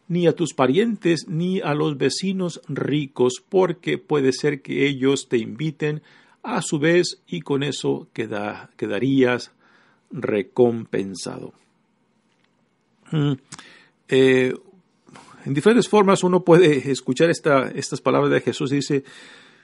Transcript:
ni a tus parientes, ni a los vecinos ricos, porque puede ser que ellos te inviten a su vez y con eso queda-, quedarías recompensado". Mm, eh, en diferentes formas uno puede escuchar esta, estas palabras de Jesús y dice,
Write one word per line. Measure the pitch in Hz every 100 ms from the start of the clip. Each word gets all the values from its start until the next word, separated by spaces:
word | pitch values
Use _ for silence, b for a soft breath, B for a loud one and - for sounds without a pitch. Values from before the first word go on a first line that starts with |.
| -
ni | 170 170
a |
tus | 156 160
parientes, | - 127 147 233 208 170 165 -
ni | 156 180 185
a | 151
los | 147 156 139
vecinos | 139 - 190 190 180 - -
ricos, | 131 127 147 135 - 123 127 _
porque | 190 185 160 165 143
puede | - 151 131
ser | 127 151 143
que | - 139 139
ellos | 135 131 139 -
te | 123
inviten | 110 107 156 156 151 151 b b b b
a | 240 -
su | - 156
vez | 160 175 170 - _
y | 175
con | - 139
eso | 143 135 139 139 165
queda-, | - 110 107 104 104 - -
quedarías | 107 101 127 135 123 123 - _ b b b b _
recompensado". | 147 113 107 95 - 120 117 110 110 98 95 - - 120 - _ _ _ _ _ _ _ _ _ _ _ _ _ _ _
Mm, | 160 143 131 B B B B B _ -
eh, | 131 131 131 127 - - _ _ _ _ B B B -
en |
diferentes | 143 202 233 -
formas | 214 196 190
uno | 180 180
puede | 180 170 170 139 139
escuchar | 131 - 127 165
esta, | 165 160 135 123
estas | - - 147
palabras | 135 135 143
de | 139
Jesús | 127 - 143
y | 143
dice, | 135 139 B B B B B B